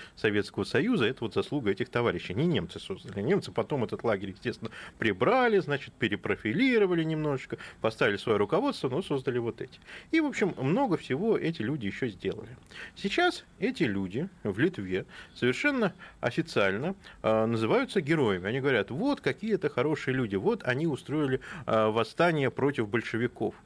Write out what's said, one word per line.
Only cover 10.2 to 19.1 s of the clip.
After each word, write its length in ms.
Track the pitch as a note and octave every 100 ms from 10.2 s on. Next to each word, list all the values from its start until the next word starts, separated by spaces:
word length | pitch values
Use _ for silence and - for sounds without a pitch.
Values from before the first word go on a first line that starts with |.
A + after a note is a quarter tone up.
в 60 | D4+
общем, 280 | G#3+ G3 -
много 380 | C3 G3+ C4+ D#3+
всего 400 | - B2+ A3 F#3+
эти 260 | D#3 E3
люди 240 | A2 D3+ G2+
ещё 220 | - B2+
сделали. 480 | F#2+ F#2+ - A2+ B2+ - - - -
Сейчас 480 | G3+ - F4 - - -
эти 260 | A3 B3+
люди 440 | C#3 G2 F#2+ G#2 F#3+ -
в 160 | A2 F#2+
Литве 460 | E3+ - G2 F#2 - - -
совершенно 580 | - A#2+ B2+ D4 C4+ G#3+ - - -
официально, 720 | B2 C#3 D#3+ - G2 G2 D3+ G3 - -
э, 240 | - A2 A2
называются 540 | A2+ A2 G3+ C4+ G#3
героями. 460 | C#3 D#3+ A#2+ F#2 F#2
Они 140 | C3
говорят: 300 | C3+ B2 G2
«Вот 300 | B2 C4